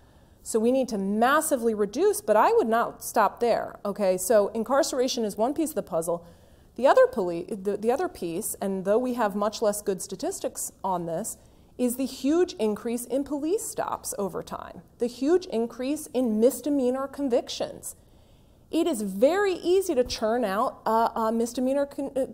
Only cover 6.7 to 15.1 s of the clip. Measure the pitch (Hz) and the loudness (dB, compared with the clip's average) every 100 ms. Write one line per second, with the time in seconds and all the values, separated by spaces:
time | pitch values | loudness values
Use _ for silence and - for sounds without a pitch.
6.7 | - 262 415 494 240 180 170 - 196 190 | 2 6 8 6 4 -2 -4 -6 -6 -4
7.7 | 202 214 277 359 - 170 165 220 - 196 | -2 0 0 -2 -4 -6 -4 -6 -4 -4
8.7 | 190 185 220 254 240 214 196 208 208 214 | -2 2 2 2 0 0 0 -2 0 0
9.7 | 202 - 185 - 190 330 392 - - - | 0 -2 -4 -6 -6 -6 -4 -6 -6 -10
10.7 | - 190 180 165 165 220 - - - - | -6 -4 -2 -2 -6 -6 -10 -18 -20 -14
11.7 | - 247 247 269 - 262 330 359 - 220 | -2 -2 0 -4 -2 0 2 2 0 -2
12.7 | 208 240 240 240 262 285 285 311 440 - | -2 -4 -6 -2 -4 -2 -4 -2 -2 -2
13.7 | - - - - - 196 165 - - - | -6 -6 -6 -6 -4 -4 -6 -8 -12 -12
14.7 | - - - 233 | -18 -20 -4 -4